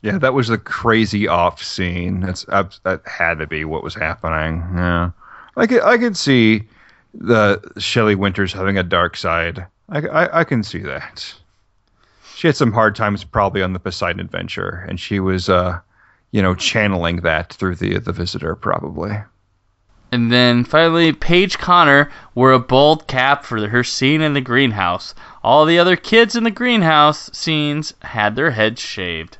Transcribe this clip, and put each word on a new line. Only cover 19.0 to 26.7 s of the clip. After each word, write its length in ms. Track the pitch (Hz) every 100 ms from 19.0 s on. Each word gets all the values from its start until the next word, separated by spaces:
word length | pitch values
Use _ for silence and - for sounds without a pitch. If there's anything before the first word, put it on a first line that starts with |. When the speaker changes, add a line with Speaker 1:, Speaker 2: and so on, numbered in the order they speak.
| 90 104 101 _ _ _ _ _ _ _ _
Speaker 2:
And 180 | 123 117
then 320 | 123 123 120
finally, 500 | 120 151 165 165 165
Paige 440 | 147 - 175 190 -
Connor 540 | - 175 156 139 143 - - -
wore 160 | 131
a 80 | 131
bald 480 | 120 127 147 156 -
cap 360 | 131 131 143
for 220 | - 113 104
her 160 | 120
scene 380 | 120 - 131 156
in 140 | 156
the 60 | 143
greenhouse. 720 | 131 123 139 104 90 90 - - - -
All 220 | - 139
the 140 | 151 170
other 160 | 180 175
kids 400 | - 226 233 233
in 80 |
the 60 | 226
greenhouse 760 | 196 247